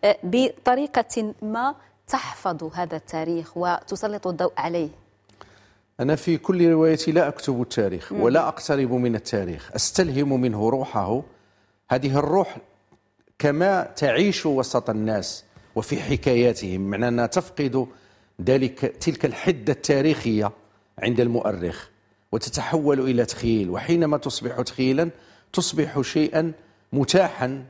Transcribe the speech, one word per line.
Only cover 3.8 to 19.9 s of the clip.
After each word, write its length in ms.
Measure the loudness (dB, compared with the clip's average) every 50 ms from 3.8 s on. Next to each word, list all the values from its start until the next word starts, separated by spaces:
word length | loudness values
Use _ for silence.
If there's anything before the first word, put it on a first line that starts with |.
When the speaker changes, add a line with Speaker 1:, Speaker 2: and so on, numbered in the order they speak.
| -4 -8 -10 -6 -6 -6 -6 -4 -6
Speaker 1:
الضوء 260 | -6 -4 0 -2 -2 -2
عليه. 320 | -2 -6 -4 -2 -2 -4 -4 -8 -14 _ _ _ _ _ _ -20 _ -20 _ _ _ _ _ _ _ _ _ _ _
Speaker 2:
أنا 160 | 0 0 0
في 200 | 0 0 -2 -2
كل 340 | -2 0 0 2 4 6 6
روايتي 420 | 6 6 4 4 4 2 0 0 2
لا 160 | 2 2 2
أكتب 340 | -2 -6 -4 -4 -2 -2 -2
التاريخ 500 | -4 0 0 0 0 -2 -4 -10 -8 -4
Speaker 1:
مم. 80 | 2
Speaker 2:
ولا 280 | 2 4 4 4 2 2
أقترب 440 | -4 -6 -2 -2 0 0 2 0 0
من 220 | 0 0 0 0
التاريخ، 560 | -2 -4 -4 -4 -2 -2 -4 -6 -10 -12 -10 -6
أستلهم 640 | -4 -4 -2 0 0 0 0 2 0 0 0 2 2
منه 280 | 2 0 0 2 4 4
روحه. 540 | 4 4 2 -2 -2 -2 0 0 0 -2 -2 -6 -18 _ _ _ _ _ _ _ _ _ _ _
هذه 280 | 0 0 2 2 2 2
الروح 380 | 2 4 2 2 2 0 -4 -16 -18 _ _ _ _ _ _ _ _ _ _ _ _ _ _ _
كما 440 | 0 0 2 2 2 2 2 0 -2 -4 -4
تعيش 500 | -2 0 2 2 4 2 2 2 0 0
وسط 440 | 0 0 0 0 0 -2 -2 -2 -2
الناس 540 | -4 -2 -2 -2 -2 -2 -4 -6 -10 -12 -16 _ _ -20 -20 _ _
وفي 220 | -6 -4 -2 -4
حكاياتهم، 840 | -4 -2 -2 -4 0 2 2 4 4 4 4 2 0 -4 -6 -4 -4
معنى 280 | -4 -4 -2 -2 0 0
أنها 180 | 0 0 -2
تفقد 600 | 0 0 -2 -2 -2 -6 -4 -4 -2 0 -2 -4 -4 -8 -20 _ _ _ _ _ _ _ _ 0
ذلك، 360 | 2 4 4 2 0 -2 -2 -4 -4 -4 -4
تلك 240 | -4 -4 -4 0 -2
الحدة 480 | -4 -2 -2 -2 -2 -2 0 0 -2 -2
التاريخية 800 | -2 2 2